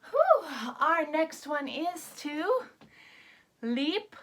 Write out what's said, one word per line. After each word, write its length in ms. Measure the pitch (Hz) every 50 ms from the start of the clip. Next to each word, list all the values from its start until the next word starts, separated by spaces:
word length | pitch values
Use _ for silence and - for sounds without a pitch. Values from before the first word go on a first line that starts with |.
| _ -
Whew. 600 | - 523 640 740 679 - 392 311 285 254 220 240 247 -
Our 300 | 262 302 330 330 320 294
next 360 | 302 311 320 320 - - -
one 200 | 277 302 294 285
is 420 | 269 - - 320 339 359 349 - - -
to 440 | - - 294 294 294 320 370 480 508 - - - _ - - - - - - - - - - - - _ _ _ _
leap 540 | - 226 240 240 277 294 339 403 427 - - -